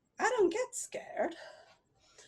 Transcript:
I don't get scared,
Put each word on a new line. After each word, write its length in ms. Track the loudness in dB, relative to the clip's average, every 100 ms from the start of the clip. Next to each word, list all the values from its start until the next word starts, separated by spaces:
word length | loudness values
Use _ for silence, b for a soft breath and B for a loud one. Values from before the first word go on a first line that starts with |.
| _ 0
I 120 | 2 6
don't 160 | 4
get 220 | 4 -2
scared, 600 | -4 -8 -8 -8 -2 -2 -2 B B B B _ _ b b